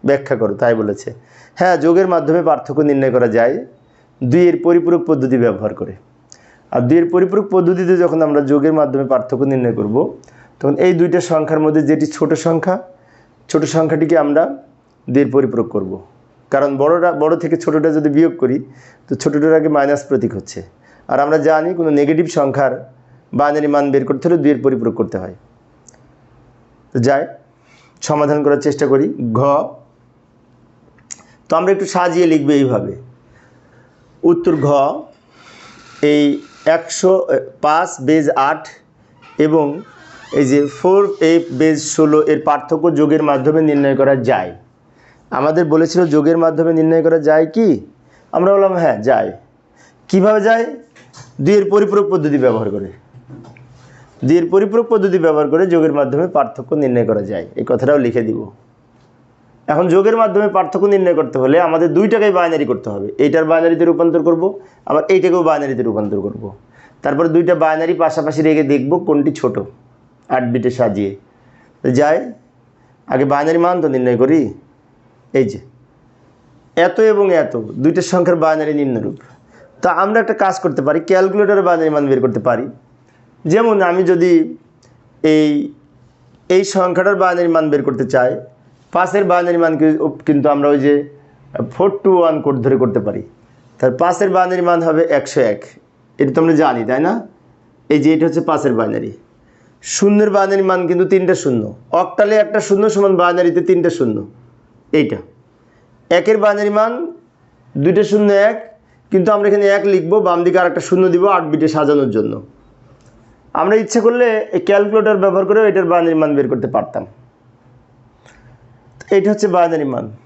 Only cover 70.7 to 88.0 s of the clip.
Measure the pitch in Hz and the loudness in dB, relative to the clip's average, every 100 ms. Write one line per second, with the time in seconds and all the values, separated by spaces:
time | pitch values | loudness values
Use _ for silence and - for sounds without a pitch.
70.7 | 123 117 98 98 98 _ _ _ _ _ | 0 -2 0 -4 -6 _ _ _ _ _
71.7 | _ 131 123 147 165 254 - _ _ _ | _ -2 0 2 0 -4 -14 _ _ _
72.7 | _ _ _ _ 131 135 143 151 165 170 | _ _ _ _ -2 0 0 0 0 0
73.7 | 180 156 131 123 123 131 160 120 - _ | 0 -2 -2 0 0 2 2 0 -6 _
74.7 | _ _ _ _ _ _ 135 120 101 - | _ _ _ _ _ _ -2 -2 -4 -18
75.7 | _ _ _ _ _ _ _ _ _ _ | _ _ _ _ _ _ _ _ _ _
76.7 | - 175 175 220 208 202 170 147 120 107 | -2 0 2 2 4 2 0 0 -4 -8
77.7 | 104 139 175 - 180 175 170 160 156 151 | -2 0 0 0 0 2 2 2 0 -2
78.7 | 147 139 120 - - - - _ - - | -2 -2 -2 -6 -10 -18 -20 _ -20 -20
79.7 | _ 180 165 196 220 220 214 196 185 180 | _ -2 0 0 0 0 0 -2 0 -4
80.7 | 131 139 151 160 185 190 196 208 202 180 | -2 -2 -2 2 2 2 0 2 2 2
81.7 | 170 160 151 143 131 131 110 107 117 131 | 2 0 0 0 0 0 -2 -2 -2 -4
82.7 | - _ _ _ _ _ _ - 185 226 | -12 _ _ _ _ _ _ 0 2 2
83.7 | 208 185 180 175 180 180 170 160 - _ | 2 0 0 0 2 4 2 2 -8 _
84.7 | _ _ _ _ _ 160 156 151 147 147 | _ _ _ _ _ 0 2 2 0 -4
85.7 | - _ _ _ _ _ _ _ 185 196 | -10 _ _ _ _ _ _ _ 0 0
86.7 | 196 180 175 185 196 185 175 170 165 156 | 0 0 0 0 2 0 0 0 2 2
87.7 | 143 131 151 | 0 -2 -4